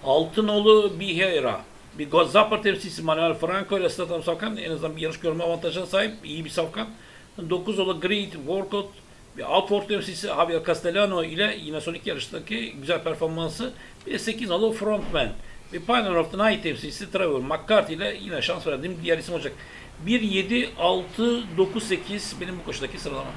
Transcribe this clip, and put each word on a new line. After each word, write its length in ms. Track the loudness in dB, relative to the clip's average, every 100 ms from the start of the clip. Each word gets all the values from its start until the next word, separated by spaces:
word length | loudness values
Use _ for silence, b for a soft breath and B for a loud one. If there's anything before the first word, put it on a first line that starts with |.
Altı 440 | 4 4 4 0 2
nolu 520 | 4 8 8 8 0
Biheira. 640 | -2 2 2 2 2 -2 -6 -20 -18 -10
Bir 120 | 2
Gozapper 520 | 4 6 6 6 4
temsilcisi 400 | 2 0 -4 -4
Manuel 300 | 0 2 2
Franco 460 | 2 0 -2 0 2
ile 100 | 2
start 220 | 0 -4
alan 100 | -2
safkan. 360 | -2 -2 -2 -6
En 140 | -6
azından 240 | -4 -4 -4
bir 60 |
yarış 180 | -6 -2
görme 240 | -2 0
avantajına 420 | 0 0 -2 -2 -2
sahip. 280 | 0 0 -4
İyi 220 | -10 -8 -4
bir 40 |
safkan. 380 | -2 -2 -4 -8 B B B B -12 -2
Dokuz 280 | -2 0 0
nolu 200 | 0 0
Great 320 | 0 -2 -2
Workout. 580 | -8 -4 -4 -2 -4 -6 -12 B B B -12
Bir 60 |
Outward 440 | 2 2 4 0 0
temsilcisi 400 | -4 -4 -6 -4
Javier 380 | 2 4 2 2
Castellano 580 | 0 2 2 2 2
ile 340 | -2 0 0 0
yine 180 | -6 -6
son 120 | -6
iki 160 | -6 -6
yarıştaki 680 | -6 -6 -8 -6 -6 -6 -10
güzel 220 | -2 -2
performansı. 720 | 0 -2 -2 -2 -4 -4 -8 -8 B B -6
Bir 60 |
de 60 | -4
sekiz 300 | -2 -4 0
nolu 220 | 2 2
Frontman. 580 | 2 0 0 0 0 0 -2 B B B
Bir 60 | -10
Pioneer 360 | 2 2 4 2
of 160 | 2
the 60 | 4
Night 260 | 2 4
temsilcisi 480 | -2 -4 -6 -8 -4
Trevor 280 | 0 2 2
McCarthy 580 | 0 -4 4 4 4 -2
ile 200 | -4 -4
yine 200 | -6 -4
şans 260 | -2 -2 -2
verdiğim 300 | -2 -4 -6
diğer 140 | 0 0
isim 160 | 2
olacak. 200 | -4 -4 -8 B B B -10 0
Bir, 160 | 2
yedi, 480 | 2 0 2 0 0 2
altı, 800 | 2 2 -2 0 2 2 -2 2
dokuz, 260 | 2 2
sekiz 520 | -2 -4 -2 -8 -8 -8
benim 180 | -8 -8
bu 60 | -8
koşudaki 320 | -6 -6 -8
sıralama. 320 | -8 -6 -8